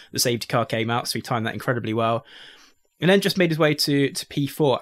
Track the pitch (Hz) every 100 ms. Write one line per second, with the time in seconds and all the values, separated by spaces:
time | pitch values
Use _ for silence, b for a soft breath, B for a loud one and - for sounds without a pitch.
0 | B 113 131 120 - 120 113 113 113 120
1 | - 117 - 120 110 107 - 120 110 110
2 | 113 117 - B B B B B _ -
3 | 165 196 196 175 175 156 156 151 - 143
4 | 135 - - - 139 - 151 117